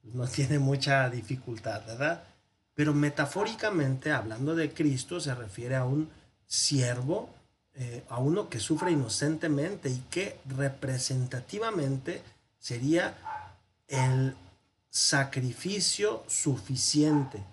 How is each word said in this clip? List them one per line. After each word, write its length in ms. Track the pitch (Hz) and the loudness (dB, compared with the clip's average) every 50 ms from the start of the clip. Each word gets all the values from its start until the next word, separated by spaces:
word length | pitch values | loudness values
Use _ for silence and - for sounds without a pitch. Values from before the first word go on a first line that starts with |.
| _ | _
No 240 | 110 117 127 123 | -8 -6 -4 -4
tiene 320 | 131 - - 135 131 147 143 | -2 0 0 2 2 2 4
mucha 500 | 135 135 139 135 - 143 139 135 131 123 | 4 4 2 2 4 4 4 4 4 2
dificultad, 760 | 120 120 107 - - 127 - 127 117 104 - 113 104 107 104 | 0 -4 -4 -6 -6 -6 -6 -8 -10 -6 -6 -6 -6 -6 -8
¿verdad? 400 | 117 113 120 143 156 170 - - - _ _ _ _ _ _ _ _ _ | -10 -6 -2 0 0 0 -2 -8 -20 _ _ _ _ _ _ _ _ _
Pero 200 | - 151 151 147 | 2 2 4 4
metafóricamente, 1160 | 147 147 143 143 - 147 135 - 185 208 226 226 - 220 214 196 165 143 135 131 131 - 156 | 4 4 2 2 0 -2 0 0 -2 -2 -2 -2 -2 -2 0 2 2 2 2 0 0 0 0
hablando 440 | 147 123 104 110 - 120 135 151 165 | 0 0 -2 -4 -6 -4 -2 0 2
de 180 | 165 156 147 - | 0 0 0 0
Cristo, 480 | - 156 147 135 127 - - 175 175 | 0 2 2 2 0 -4 -6 -6 -4
se 120 | 151 147 127 | -4 -4 -4
refiere 440 | 123 117 101 - - 120 123 131 | -6 -8 -12 -10 -8 -4 -2 0
a 80 | 131 127 | 0 2
un 240 | 123 139 151 156 156 - - - _ _ _ _ | 2 2 0 0 -2 -8 -20 -20 _ _ _ _
siervo, 840 | _ - - - - 147 135 123 120 120 123 127 139 180 214 - - - - _ _ _ _ _ _ _ | _ -2 0 0 2 2 2 2 2 0 -2 -2 -2 -2 -2 -4 -8 -16 -20 _ _ _ _ _ _ _
eh, 280 | 131 123 120 120 120 - - | -10 -10 -8 -8 -12 -12 -8
a 80 | 120 | -4
uno 320 | 123 131 147 170 208 185 170 | 0 2 2 2 2 0 -4
que 100 | - 117 | -6 -6
sufre 320 | 101 - 160 156 180 185 | 0 0 0 0 2 2
inocentemente 1000 | 165 147 127 110 - - 147 151 160 156 - 160 147 139 151 180 202 - - 139 | 2 2 2 0 -2 0 0 0 0 0 0 0 2 2 0 -2 -4 -4 -4 -4
y 100 | 127 127 127 - | -4 -4 -6 -6
que 280 | - 175 196 - - - - | -4 -4 -4 -4 -6 -12 -12
representativamente 1800 | 135 131 131 139 139 135 - - 131 131 123 - - 131 127 127 127 - 123 120 - - 208 226 226 214 175 139 135 139 131 131 165 185 - - - - _ _ _ _ _ | -8 -4 -2 -2 -2 -2 -4 -4 -4 -2 -2 -2 0 0 0 0 -2 -4 -8 -8 -6 -4 -2 -2 0 0 0 0 0 0 -2 -4 -6 -8 -8 -10 -18 -20 _ _ _ _ _
sería 560 | - - 123 113 127 143 165 170 - - - - - - - - - - - _ _ _ _ _ _ | -8 -8 -6 -2 2 4 4 4 2 0 -6 -8 -10 -10 -8 -8 -10 -14 -20 _ _ _ _ _ _
el 480 | - 139 131 131 131 131 131 131 131 131 - - - - _ _ _ _ _ _ _ | -4 0 2 4 4 4 4 2 2 -2 -6 -20 -20 -20 _ _ _ _ _ _ _
sacrificio 1300 | - - - - - 139 135 131 - 131 127 123 117 - - 180 202 202 - - - - 202 208 220 226 - | -2 0 2 4 4 2 2 2 -2 -2 -2 -2 -4 -4 -4 -4 -2 0 0 0 0 2 0 0 0 -4 -4
suficiente 1160 | - - - - 156 127 107 - - 131 127 - - - 151 151 156 151 147 135 131 - 104 98 - | -4 -2 0 2 0 0 0 -2 -4 -2 0 0 2 4 4 6 6 6 4 2 0 -6 -12 -12 -14